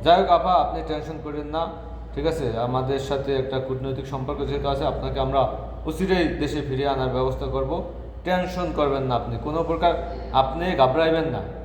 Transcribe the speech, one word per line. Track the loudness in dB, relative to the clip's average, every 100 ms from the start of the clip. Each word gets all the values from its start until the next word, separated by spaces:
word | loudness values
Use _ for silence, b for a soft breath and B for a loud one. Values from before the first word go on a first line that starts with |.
যাই | 6 6
হোক | 8
আপা, | 4 6
আপনি | 4 4 -2 -4
টেনশন | -4 -4 -8
করেন | -6 -6 -4 -4
না, | -4 -6 -12 -12 -8
ঠিক | -2 -2
আছে? | 0 -2 0
আমাদের | 0 0 0 -2
সাথে | 0 -2 0 0
একটা | 0 -2
কূটনৈতিক | -2 -4 -4 -6 -6
সম্পর্ক | -6 -4 -4 -2
যেহেতু | -2 0
আছে, | 0 0
আপনাকে | -2 -4 -2
আমরা | 0 2 2 -2 -10 -8 -6
অচিরেই | -2 2 4 2 0
দেশে | -2 -2
ফিরিয়ে | -2 0 0 0
আনার | 0 0
ব্যবস্থা | 0 -2 -2
করব, | -2 -2 -2 -4 -10 -12 -8
টেনশন | 0 0 0 -2 -2
করবেন | 2 2 2
না | 0 0
আপনি | 0 -4
কোনো | -2 -2
প্রকার, | 0 2 2 2 -4 -8 0
আপনি | 2 2 0 -2 4
ঘাবড়াইবেন | 4 6 4 4 0 -2
না | -6 -10